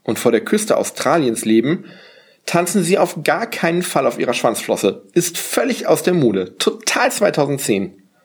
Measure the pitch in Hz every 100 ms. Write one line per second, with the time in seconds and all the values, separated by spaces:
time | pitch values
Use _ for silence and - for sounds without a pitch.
0 | - 113 123 113 110 214 214 - 101 -
1 | 127 165 127 110 110 110 127 190 - -
2 | - - _ _ - 170 180 196 165 190
3 | - - 147 160 233 - 170 175 175 151
4 | 127 - 85 120 123 107 - 104 98 -
5 | - 175 - - - - 254 226 - 156
6 | - 180 120 95 92 - - - - -
7 | 254 - 202 - 139 139 - 98 98 -
8 | _ _